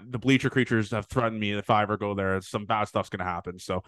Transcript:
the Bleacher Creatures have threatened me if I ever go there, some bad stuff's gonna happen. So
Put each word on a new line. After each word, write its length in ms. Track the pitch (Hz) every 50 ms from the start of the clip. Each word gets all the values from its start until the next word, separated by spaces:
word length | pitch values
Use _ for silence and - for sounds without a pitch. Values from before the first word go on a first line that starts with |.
| 101 127
the 100 | 123 113
Bleacher 300 | - 131 139 123 - 127
Creatures 400 | - 135 120 - 117 110 107 -
have 160 | 117 107 98
threatened 340 | - - 135 117 113 113 107
me 100 | 107 101
if 180 | 104 104 - -
I 120 | 110 107
ever 160 | 104 98 107
go 160 | 98 104 101 101
there, 260 | 98 95 95 95 95
some 240 | 95 - - 110 104
bad 200 | 104 113 107 104
stuff's 240 | - - 107 92 -
gonna 160 | - 95 90
happen. 340 | 92 87 85 - 90 90 90
So 240 | - - 92 90 -